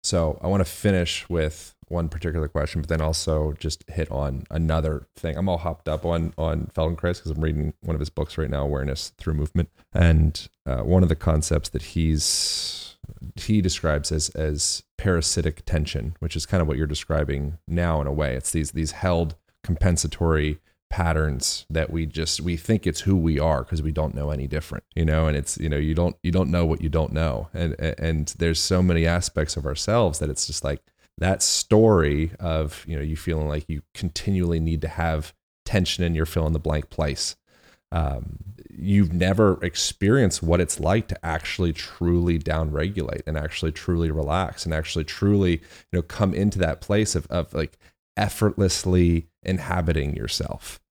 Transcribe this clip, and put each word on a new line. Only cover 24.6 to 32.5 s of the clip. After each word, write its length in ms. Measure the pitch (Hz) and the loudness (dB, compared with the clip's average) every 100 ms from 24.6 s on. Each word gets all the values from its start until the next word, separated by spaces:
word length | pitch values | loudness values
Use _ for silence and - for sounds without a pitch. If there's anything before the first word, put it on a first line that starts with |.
| - - _ - | -6 -12 _ -2
you 80 | |
know? 240 | 80 78 80 | 2 2 2
And 80 | 73 | 0
it's, 220 | 71 - | -2 -4
you 100 | 78 | -2
know, 100 | 73 | 0
you 160 | 78 | 0
don't, 220 | 80 87 - | 2 0 0
you 80 | 85 | 0
don't 180 | 90 80 | 2 2
know 160 | 87 85 | 2 2
what 160 | 80 | 0
you 80 | 80 | 0
don't 220 | 80 78 | 0 0
know. 380 | 78 80 58 80 | 0 0 -2 -6
And, 220 | 82 85 - | -4 -4 -2
and, 220 | 80 - | -4 -2
and 280 | 82 80 76 - | -2 0 -2 -2
there's 200 | 85 82 | 0 0
so 220 | - 92 | 2 4
many 240 | 90 82 82 | 4 4 4
aspects 520 | 85 85 - 76 - | 2 0 -2 -2 -4
of 80 | 69 | -4
ourselves 540 | 69 - 113 101 73 | -4 0 2 2 0
that 100 | 76 | -4
it's 180 | 71 - | -4 -6
just 160 | 71 | -4
like 180 | 71 73 _ _ _ - | -4 -6 _ _ _ -4
that 240 | 87 95 | 0 0
story 880 | - - - 107 110 101 76 73 80 - | 0 0 4 8 8 8 6 2 0 -2
of, 460 | 85 | -2